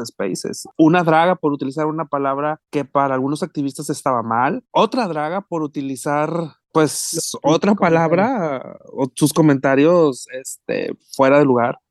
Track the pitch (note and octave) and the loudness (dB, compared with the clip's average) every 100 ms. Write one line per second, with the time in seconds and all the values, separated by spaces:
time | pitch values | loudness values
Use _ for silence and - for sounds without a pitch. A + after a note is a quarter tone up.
0 | A#2 - G2 - - - - - D#3+ F3+ | -10 -6 -6 -6 -8 -10 -6 2 4 4
1 | E3+ D#3+ F3 F3+ D3+ C#3+ C3+ C#3+ D#3 D#3 | 4 4 4 2 -2 -2 -4 -4 -4 -4
2 | D#3 C#3 C#3 C#3 D3+ D#3 _ D3 C3+ C#3+ | -4 -4 -2 -2 -4 -6 _ -6 -2 0
3 | C#3 C3 C3+ D3+ D3+ - C#3 C3+ D3 D3 | 0 0 -2 -2 -6 -4 -6 -6 -8 -4
4 | C#3+ B2 A2+ A2+ C3 B3 - D#3+ G#3+ B3+ | -2 -2 0 0 0 -2 -2 2 2 0
5 | G3+ D#3 D3+ F#3+ - E3+ D3 D3 C3+ C3 | -4 -4 -4 -6 -6 -6 -6 -6 -8 -6
6 | D3+ D3 D#3 E3 D#3+ - _ D#3+ D3+ - | -2 -2 0 -2 -6 -10 _ 2 2 0
7 | - E3 - - C#3+ D#3+ G3 G#3 F3+ E3 | -6 -6 -6 -4 0 2 2 2 2 2
8 | E3 E3+ A3+ B3+ D#3+ C3 - - - - | 2 0 -2 -2 -4 -6 -10 -18 -14 -6
9 | C3 - D3+ E3+ D#3 C3+ C#3 C3+ D3+ F3 | -6 0 0 4 4 4 2 4 4 6
10 | D3+ B2 - B2+ - - - - - - | 4 0 -8 -14 -14 -12 -8 -6 -6 -8
11 | _ - C3+ C#3+ C#3+ B2 A#2+ - _ | _ 0 4 6 6 4 0 -2 _